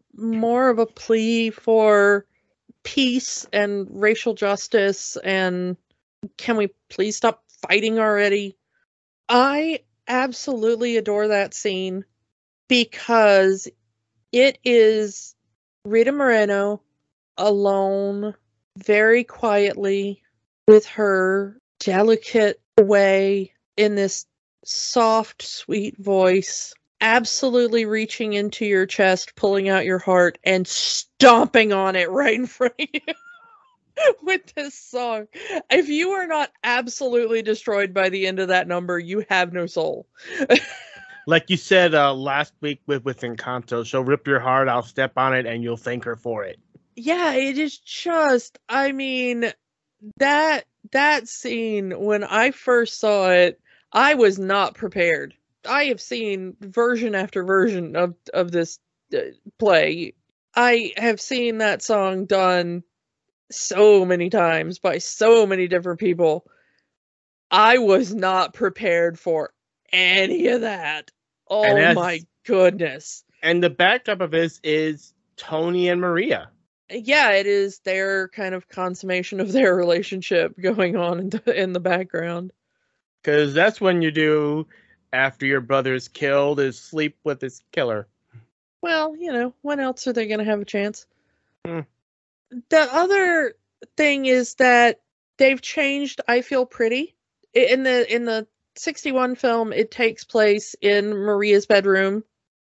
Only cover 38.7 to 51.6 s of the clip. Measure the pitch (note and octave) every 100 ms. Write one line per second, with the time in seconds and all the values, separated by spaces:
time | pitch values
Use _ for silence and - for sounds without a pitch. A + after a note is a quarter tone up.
38.7 | F3 F3+ F3 E3+ G3+ - F#3+ F3+ F3 E3+
39.7 | E3+ D#3+ D3+ - _ - - C#4 - -
40.7 | - - - - - - E3 - F3+ -
41.7 | F#3 F3 D#3 C#3+ C3+ C#3 C#3 D3 _ D3
42.7 | C#3 - C#3 B2+ B2 A#2+ A2+ - B2 A#2
43.7 | A#2 A2+ C3+ B2+ C#3+ - C3+ B2+ C3 C3
44.7 | B2 A#2+ - C3 - C3 B2+ A#2 A#2 A#2
45.7 | A#2 - B2 A#2 A#2 A#2+ A2 F#2+ E2 _
46.7 | _ _ - A#3+ F4 E4 C4 C4+ C#4 D4+
47.7 | - - - F4 E4 D4 B3 - _ -
48.7 | B3+ C#4 C4+ C4+ B3+ B3 A#3+ A3+ - _
49.7 | _ _ _ G#3+ - C#4 D4 D#4 C#4 -
50.7 | _ - C4+ D4 D4 A#3 - B3 A#3+